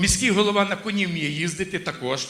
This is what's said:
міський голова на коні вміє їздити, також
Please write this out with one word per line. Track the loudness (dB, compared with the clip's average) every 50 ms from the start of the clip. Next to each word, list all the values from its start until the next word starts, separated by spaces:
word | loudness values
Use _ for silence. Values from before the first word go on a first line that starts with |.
міський | 2 2 2 4 4 4
голова | 4 4 4 4 4 2 2
на | 2 0
коні | -4 -4 -4 -2 0 0
вміє | 0 -2 -2 -2 -2
їздити, | -2 -2 -2 -2 -2 -4 -6 -4 -6 -6
також | -6 -6 -8 -4 -4 -2 -2 -2 -4